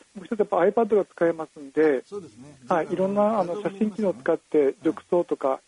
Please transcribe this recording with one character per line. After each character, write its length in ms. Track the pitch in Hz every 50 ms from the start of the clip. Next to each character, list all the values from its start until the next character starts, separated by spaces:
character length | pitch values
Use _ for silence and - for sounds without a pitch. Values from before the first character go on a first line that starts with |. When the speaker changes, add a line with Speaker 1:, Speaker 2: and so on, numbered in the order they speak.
| _ _ _
Speaker 1:
も 60 | 208
う 40 | 180
一 100 | - 240 208
つ 20 |
や 60 | 202
っ 20 | -
ぱ 100 | - 180
iPad 360 | 170 202 202 240 233 202 226
が 100 | 202 180
使 220 | - _ - 170 170
え 60 | 165
ま 140 | 160 156 - _
す 60 | 156
ん 120 | 143 135
で、 320 | - 147 156 156 139 123 - _
Speaker 2:
そ 100 | 196 202
う 20 |
で 80 | 175 143
す 80 | - -
ね。 200 | - - - - - -
Speaker 1:
は 140 | 190 165 156
い。 40 | -
い 60 | 185
ろ 120 | 170 190 190
ん 80 | 202
な、 240 | 202 208 208 226 214
あ 40 | 180
の、 120 | 175 175
Speaker 2:
画 80 | 208 202
像 0 |
も 0 |
見 0 |
れ 60 | -
ま 0 |
す 40 | 196
ね。 60 | -
Speaker 1:
写 60 | 220
真 60 | 214
機 100 | 196 -
能 80 | 214 185
を 40 | 165
使 200 | 127 - - 165
っ 40 | -
て、 200 | - _ - 151
Speaker 2:
は 120 | 143 135
い。 60 | - - -
Speaker 1:
褥 100 | 160 151 - - _
瘡 120 | - 175 170
と 100 | - 151
か 240 | - - 135 135 - -